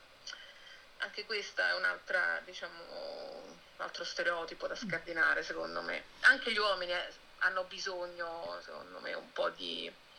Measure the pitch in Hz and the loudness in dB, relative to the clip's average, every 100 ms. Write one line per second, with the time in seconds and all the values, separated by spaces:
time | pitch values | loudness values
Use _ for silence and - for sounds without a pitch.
0 | - - - - - - - - - - | -16 -16 -14 -14 -14 -18 -18 -20 -14 -6
1 | - - - 214 - - 92 - - - | -6 -6 -4 -4 -2 2 2 4 2 0
2 | - - 85 82 - 180 175 170 170 - | 0 2 2 0 -4 -10 -10 -10 -12 -8
3 | 78 76 - - - - - - - - | -8 -8 -8 -10 -12 -16 -16 -8 -6 -4
4 | 175 - 175 170 165 - - 156 208 160 | -4 0 2 2 -2 -4 -4 -4 -2 -2
5 | - 165 151 147 160 165 165 - 170 - | -2 4 6 4 0 -4 -4 -4 -2 -4
6 | - - - 269 247 220 214 185 175 175 | -6 6 8 8 6 4 4 4 2 0
7 | - - - - 185 190 185 185 196 180 | -2 -8 -12 2 2 2 -2 -4 -4 -2
8 | 175 175 170 165 170 175 - - - 90 | -4 -4 -4 -4 -6 -6 -8 -10 -10 -8
9 | - - - - 87 - 90 85 82 - | -6 -6 -4 2 2 2 -4 -4 -6 -10
10 | - | -18